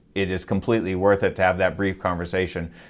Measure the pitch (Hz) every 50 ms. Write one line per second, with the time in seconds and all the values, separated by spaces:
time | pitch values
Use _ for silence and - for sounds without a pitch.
0 | _ _ _ 98 98 87 92 90 - - 104 98 - 117 113 113 85 95 95 90
1 | 95 101 101 98 104 92 - - 95 92 92 92 92 90 - 95 101 95 90 -
2 | - 92 87 85 87 85 - 92 92 82 - 87 85 80 - - -